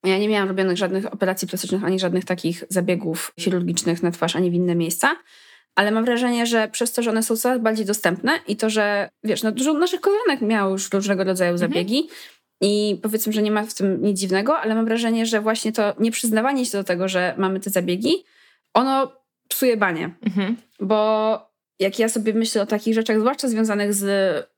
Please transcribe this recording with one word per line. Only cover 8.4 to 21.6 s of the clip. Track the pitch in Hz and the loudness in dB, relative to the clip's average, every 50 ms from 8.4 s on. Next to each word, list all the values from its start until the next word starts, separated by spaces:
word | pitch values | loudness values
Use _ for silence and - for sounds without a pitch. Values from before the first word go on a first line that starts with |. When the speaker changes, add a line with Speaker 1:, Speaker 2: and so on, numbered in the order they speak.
| - - | 0 -4
Speaker 1:
i | 208 | -4
to, | 208 - 220 | 0 0 0
że, | 214 220 208 208 208 202 202 - _ _ - | 2 2 2 2 2 0 -2 -4 _ _ -2
wiesz, | 214 202 - - | -2 -2 0 0
no, | 220 | -2
dużo | 208 220 262 294 311 | -2 0 0 0 2
naszych | 285 339 359 - 359 | 2 2 0 0 0
koleżanek | - 403 403 415 494 453 285 269 | 2 2 2 4 2 0 0 0
miało | 247 208 226 214 202 190 | 0 0 2 2 2 0
już | 190 190 196 - - | 0 -2 -4 -2 -2
różnego | 196 196 202 202 185 190 | -2 0 0 0 0 2
rodzaju | 185 190 180 185 175 175 | 0 0 0 2 0 2
Speaker 2:
Mhm. | 175 180 170 | 0 0 0
Speaker 1:
zabiegi | - 170 175 196 220 277 320 311 - - - - - _ _ _ _ _ | 0 0 0 0 0 0 -2 -2 -8 -18 -20 -20 -20 _ _ _ _ _
i | 190 202 208 208 214 208 202 180 - | 0 2 2 2 2 0 -2 -2 -2
powiedzmy, | 214 214 220 - 220 214 | -2 -2 -2 -2 -2 0
że | 214 | 0
nie | 208 214 | 2 2
ma | 214 214 214 | 2 0 -2
w | 226 - | -4 -4
tym | - 196 196 190 - | -2 0 0 0 2
nic | - 208 202 185 | 0 0 0 0
dziwnego, | 196 190 185 190 202 240 302 330 | -2 0 0 0 2 2 0 0
ale | - 220 220 | 0 0 0
mam | 226 226 | 0 2
wrażenie, | 226 220 233 233 233 226 226 226 | 0 0 0 0 0 0 0 0
że | 226 226 214 | 0 0 0
właśnie | 208 220 226 226 - 220 | 0 0 -2 0 -2 -2
to | 220 - 214 208 196 - | 0 0 0 0 2 2
nieprzyznawanie | 214 233 226 - - 233 214 220 226 262 277 269 247 | 0 0 0 0 -2 0 0 2 2 2 0 0 -2
się | 240 - 202 | -2 -2 -4
do | 190 | -2
tego, | - 180 175 185 190 | -2 -2 -2 0 -2
że | 185 185 180 180 - - | 0 0 0 0 0 0
mamy | 196 190 190 190 | -2 -2 -2 -2
te | 196 202 | -4 -2
zabiegi, | 196 185 175 175 180 185 220 254 330 381 - _ _ _ _ _ _ _ _ _ _ | -2 -2 0 0 -2 -2 0 0 0 0 -2 _ _ _ _ _ _ _ _ _ _
ono | 214 254 269 269 269 269 262 - _ _ _ _ _ _ _ | 0 2 2 2 0 0 -2 -4 _ _ _ _ _ _ _
psuje | - - 269 254 233 214 | -4 0 2 2 2 2
banie. | 202 190 170 160 165 170 175 _ - | 2 0 0 -2 -6 -8 -10 _ -6
Speaker 2:
Mhm. | 220 180 190 196 190 233 233 - _ _ _ | -4 -2 -2 -2 -2 -2 -6 -6 _ _ _
Speaker 1:
Bo | - 190 220 214 214 214 220 214 214 220 220 - - _ _ _ | -2 0 2 2 2 2 2 2 2 0 0 -2 -4 _ _ _